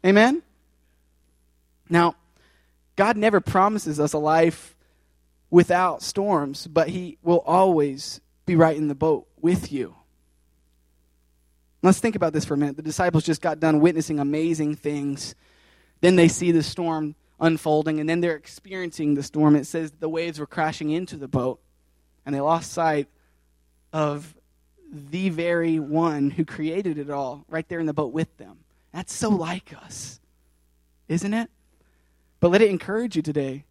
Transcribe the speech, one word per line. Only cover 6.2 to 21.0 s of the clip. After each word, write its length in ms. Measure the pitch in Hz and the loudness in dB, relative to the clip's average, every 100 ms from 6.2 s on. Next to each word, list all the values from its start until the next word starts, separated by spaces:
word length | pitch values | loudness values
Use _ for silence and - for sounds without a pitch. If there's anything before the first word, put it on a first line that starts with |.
| 202 170 139 147 170 | 0 0 -2 -8 -2
but 220 | 156 156 | 0 0
he 300 | 185 180 - | -4 -10 -6
will 180 | 170 170 | 0 0
always 800 | - 180 190 165 147 135 - - _ _ - | 4 4 4 2 0 -4 -12 -16 _ _ 0
be 100 | 165 | 4
right 200 | 165 151 | 4 4
in 120 | 151 | -4
the 60 | |
boat 320 | 139 160 143 _ _ | -2 0 0 _ _
with 320 | 165 180 - | 0 0 -4
you. 220 | 139 113 - _ _ _ _ _ _ _ _ _ _ _ _ _ _ _ _ _ _ | -8 -8 -12 _ _ _ _ _ _ _ _ _ _ _ _ _ _ _ _ _ _
Let's 160 | 180 190 | 2 4
think 160 | 233 | 0
about 180 | - 165 | 0 -2
this 120 | 151 | -2
for 100 | - | -2
a 20 | 143 | -2
minute. 200 | 143 143 | 0 -2
The 60 | |
disciples 420 | 156 151 180 160 | -4 0 0 2
just 180 | 160 156 | 0 -2
got 160 | 175 156 | -2 0
done 220 | 160 151 | 2 6
witnessing 400 | 165 160 156 151 | 4 2 -4 -4
amazing 560 | 139 151 165 156 151 151 | -2 -2 -2 -2 -4 -4
things. 580 | 147 147 143 139 - - _ _ _ _ _ _ | -6 -6 -6 -8 -12 -16 _ _ _ _ _ _
Then 160 | 175 185 | 4 6
they 120 | 165 | 6
see 240 | - 175 | 4 2
the 100 | 165 | 2
storm 540 | 147 - 165 156 151 151 _ _ | 0 -6 -6 -4 -6 -10 _ _
unfolding, 580 | 165 160 160 151 156 156 | 0 0 0 0 0 -4
and 100 | 156 | -2
then 120 | 170 | -2
they're 160 | 175 151 | -2 -4
experiencing 800 | - - 190 190 175 165 147 | -12 -20 -14 -12 -10 -6 -2
the 80 | 143 | -2
storm. 340 | 139 151 156 147 | -2 2 4 4
It 100 | - | 2
says 240 | 165 156 _ | -6 -8 _
the 100 | 160 | -6
waves 300 | 165 170 151 | -6 -6 -8
were 80 | 147 | -10
crashing 440 | - 156 - 151 | -4 -4 -4 -4
into 260 | 160 | -4